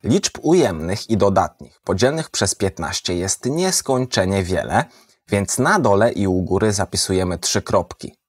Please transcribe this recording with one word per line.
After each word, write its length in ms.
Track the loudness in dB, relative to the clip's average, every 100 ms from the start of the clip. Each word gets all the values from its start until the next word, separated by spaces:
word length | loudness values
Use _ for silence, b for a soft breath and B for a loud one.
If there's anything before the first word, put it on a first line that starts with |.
Liczb 340 | 2 0 0 -4
ujemnych 680 | 2 4 2 0 -4 -6 -2
i 80 | 2
dodatnich 640 | 4 4 0 _ -20 _
podzielnych 460 | -4 2 2 0 -6
przez 260 | -4 -4 -2
piętnaście 600 | -4 -4 -8 -6 -4 -4
jest 300 | -4 -4 -4
nieskończenie 1000 | -2 -2 -2 -2 -2 0 0 0 0
wiele, 420 | 0 -4 0 -2 -2 b b b _
więc 320 | -2 -2 0
na 200 | 2 2
dole 320 | 4 4 4
i 160 | 2 0
u 140 | 0
góry 320 | 0 2 2
zapisujemy 640 | 0 -2 -2 0 0 0 -4
trzy 240 | -2 -4
kropki. 540 | 0 0 0 -12 -16 _